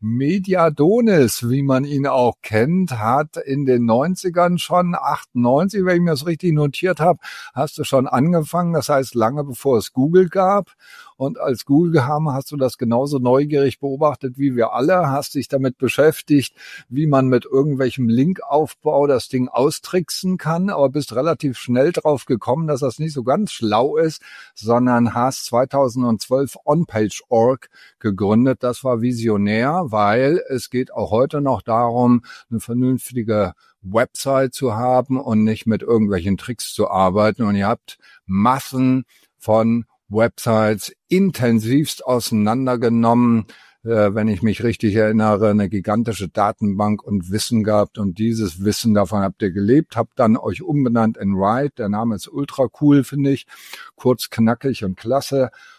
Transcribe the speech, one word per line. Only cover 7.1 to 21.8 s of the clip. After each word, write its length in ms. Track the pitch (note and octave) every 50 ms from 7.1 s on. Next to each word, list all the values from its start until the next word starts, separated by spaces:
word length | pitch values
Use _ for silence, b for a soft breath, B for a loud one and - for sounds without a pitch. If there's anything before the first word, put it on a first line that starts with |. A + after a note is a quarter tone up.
| D#3+ B B B B B B B -
hast 240 | - D3 D3 - -
du 60 | D3
schon 220 | - - C3+ B2+
angefangen. 680 | - B2 B2 C#3 E3+ F3 E3 D3+ - - F3 F3+ E3+ E3+
Das 160 | D#3 - -
heißt, 240 | D3 C3+ C3+ - -
lange 300 | A#2+ A2 A2+ C#3 D3+ C#3+
bevor 340 | C#3+ A#2+ - - C#3 C3 A2
es 160 | - - -
Google 340 | C3 C3 D#3 E3+ F#3 F#3+ E3
gab. 440 | - F#3+ F#3 F#3 G3+ G3+ F3+ - B B B B B B B B B
Und 220 | - C3 C#3 C3 -
als 280 | - C#3+ B2+ - -
Google 340 | - C#3 D3+ F3 E3+ E3 D#3
kam, 320 | B2 C#3 D3+ D3+ D#3 D3+
hast 180 | B2+ C3+ C3+ -
du 60 | D3+
das 220 | C#3+ C3 A#2+ - -
genauso 400 | B2+ A2+ A#2 A#2+ C#3 C#3+ D3 C3+
neugierig 600 | B2 B2 B2+ C#3 D3 D3 D3+ C#3 C#3 C3+ - -
beobachtet 600 | - C#3 C3+ C#3 D#3 D3 C#3 - - C3 B2 C3+
wie 180 | C#3 C#3 B2+
wir 160 | A#2+ A2+ -
alle, 380 | - A#2 B2+ D#3+ F#3 F3+ E3+ C#3
hast 240 | C3+ C#3+ C#3 - -
dich 140 | D3 A#2 -
damit 280 | - C3+ C3 C3 B2
beschäftigt, 800 | _ C3 A#2+ - - C#3+ D#3 - - - - D3 C#3+ A#2+ - B B B B B B B -
wie 180 | A#2 C#3 D#3+
man 220 | D#3 C#3 C3+ C3 C3
mit 160 | B2+ A#2+ -
irgendwelchem 640 | - C3 C3+ C#3+ D#3 C#3+ B2+ C3+ B2+ - C3+ B2+ A2+
Linkaufbau 1000 | A2+ B2 C3+ F3 F#3+ - - C#3 C#3 D3+ D#3 - - _ - D3+ - C#3 C#3+
das 220 | C#3+ C3+ A#2+ - -
Ding 180 | - B2+ B2+
austricksen 920 | B2+ - A#2+ C3 D3 D3+ - - - - F#3 E3 - - - - F#3 F#3 F3
kann, 320 | - D3+ E3 E3+ F#3 G3+
aber 180 | F#3 D3+ C#3 C3+
bist 260 | C3+ D3+ C#3 - -
relativ 440 | A#2 C#3 E3 D#3 - - C#3+ A#2+ -
schnell 340 | - - A#2+ B2+